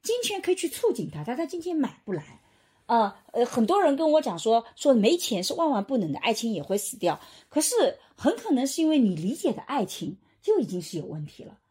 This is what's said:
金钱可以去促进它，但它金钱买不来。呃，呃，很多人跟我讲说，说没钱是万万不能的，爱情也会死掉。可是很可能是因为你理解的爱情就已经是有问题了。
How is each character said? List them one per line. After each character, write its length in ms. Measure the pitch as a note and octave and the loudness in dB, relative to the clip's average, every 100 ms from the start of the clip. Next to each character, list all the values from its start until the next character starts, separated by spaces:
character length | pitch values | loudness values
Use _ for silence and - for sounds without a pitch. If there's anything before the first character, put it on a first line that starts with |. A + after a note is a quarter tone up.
金 140 | - B4 | -4 -4
钱 180 | A#4 G4+ | -2 -4
可 100 | - | -2
以 40 | F#4 | -2
去 120 | - | -2
促 240 | - A#4 | -2 -2
进 180 | - D#3+ | 0 -6
它， 140 | D3 | -8
但 120 | D#3 B3+ | -8 -4
它 80 | E4 | -4
金 160 | F4 | -6
钱 140 | F4 D#4+ | -4 -2
买 260 | B3+ - | -2 -4
不 80 | - | -6
来。 300 | F3+ D3 - _ _ _ _ _ | -6 -6 -20 _ _ _ _ _
呃， 280 | A#3 G#3 - _ | 2 2 -2 _
呃， 140 | A#3 B3 | -2 0
很 200 | - A3 | 2 2
多 160 | G4 | 4
人 140 | F4 C#4 | 4 2
跟 160 | D#4+ | 4
我 100 | D4+ | 2
讲 160 | D4 E3+ | 2 -4
说， 280 | A3 A3+ A3+ - | 2 2 0 -2
说 180 | D4 | 4
没 220 | B3 G#3 F4 | 6 6 2
钱 260 | - G#3 | 0 -2
是 120 | F#3 | -2
万 160 | - E4 | 0 0
万 140 | A#3+ | 0
不 140 | G3 C4 | 0 -2
能 140 | E3+ | -2
的， 80 | C#3 | -2
爱 140 | - | -2
情 180 | A3 A#3 | -2 -2
也 100 | G3 | -4
会 160 | C#3+ G3+ | -2 -4
死 200 | - A#3+ | -4 -2
掉。 220 | F3 D3 - - _ | -2 -2 -8 -20 _
可 140 | C#4+ | -2
是 140 | - A#4+ C5 D5+ _ _ | 0 2 2 0 _ _
很 200 | C#4 A4+ | 0 0
可 180 | A4 | 0
能 140 | C4 C4+ | 0 0
是 140 | C4+ | 0
因 80 | D#4 | 2
为 100 | D#4 | 4
你 160 | A3 E3 | 4 2
理 180 | F3+ | -4
解 200 | D#4 F4 | -2 -2
的 80 | A3+ | -4
爱 240 | - C#4 F#3+ | -4 -4 -4
情 320 | - E3 F#3+ _ _ | -6 -10 -10 _ _
就 180 | - G#4+ | 0 0
已 60 | G3 | 0
经 160 | F3+ | -4
是 160 | D#3+ E3+ | -6 -8
有 80 | - | -8
问 200 | D#3 D3 | -10 -10
题 180 | - | -14
了。 160 | - - _ | -20 -20 _